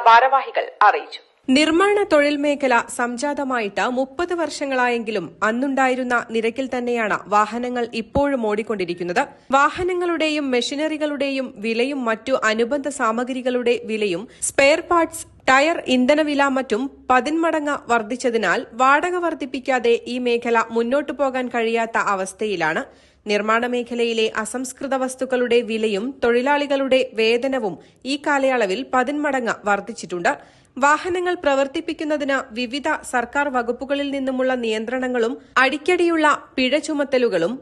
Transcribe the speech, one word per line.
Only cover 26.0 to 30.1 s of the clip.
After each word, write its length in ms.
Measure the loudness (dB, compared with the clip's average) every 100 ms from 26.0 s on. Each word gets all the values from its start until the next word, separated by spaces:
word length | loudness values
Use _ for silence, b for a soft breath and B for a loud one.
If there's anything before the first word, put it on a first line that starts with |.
| -4 -2
തൊഴിലാളികളുടെ 840 | 2 2 2 2 2 0 2 2 2
വേതനവും 640 | 0 2 2 0 -2 -4 -6 b b
ഈ 120 | -6 -4 0
കാലയളവിൽ 600 | 2 2 2 0 -2 -2
പതിന്മടങ്ങ് 600 | 0 0 -2 -2 -2 -2 -4
വർദ്ധിച്ചിട്ടുണ്ട്. 1000 | -2 -2 -2 -12 -8